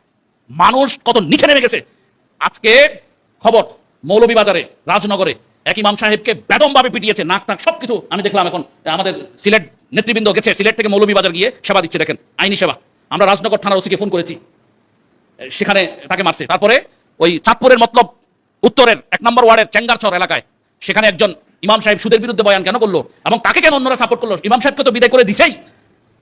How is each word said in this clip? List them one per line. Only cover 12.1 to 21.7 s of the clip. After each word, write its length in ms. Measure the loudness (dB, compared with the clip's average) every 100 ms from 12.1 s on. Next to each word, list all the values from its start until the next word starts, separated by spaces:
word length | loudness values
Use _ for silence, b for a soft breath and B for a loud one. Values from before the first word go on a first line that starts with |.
| -6 _ -6
আইনি 180 | -4 0
সেবা। 200 | -2 -4 _ _ _
আমরা 160 | -2 0
রাজনগর 320 | 0 -2 -4
থানার 200 | -2 -2
ওসিকে 180 | -2 -4
ফোন 140 | -4
করেছি, 260 | -4 -6 -10 _ _ _ _ _ _ _ _ _ _ -16
সেখানে 360 | -6 -2 0 -2 -6 -8
তাকে 140 | -4
মারছে। 240 | -2 -4 -4
তারপরে 360 | 0 2 2 0 _ _ _
ওই 200 | 0 0
চাঁদপুরের 360 | -2 0 2 4
মতলব 280 | 4 2 0 _ _ _ _ _
উত্তরের 340 | -2 2 2 2 -4
এক 80 | -4
নম্বর 200 | 0 4
ওয়ার্ডের 240 | 4 4 2
চেঙ্গারচর 420 | -2 -2 -2 -2
এলাকায়, 280 | -2 -2 -4 -8 _ _ _
সেখানে 260 | -2 0 0
একজন 260 | 2 -2 -2 _ _
ইমাম 180 | -2